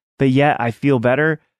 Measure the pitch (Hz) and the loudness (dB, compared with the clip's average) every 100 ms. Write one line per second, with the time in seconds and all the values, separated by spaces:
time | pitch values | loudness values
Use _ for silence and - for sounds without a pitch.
0 | _ - 135 131 143 - 120 110 143 135 | _ -4 0 2 2 0 -4 -4 -2 0
1 | 120 131 156 156 _ | 0 0 -2 -4 _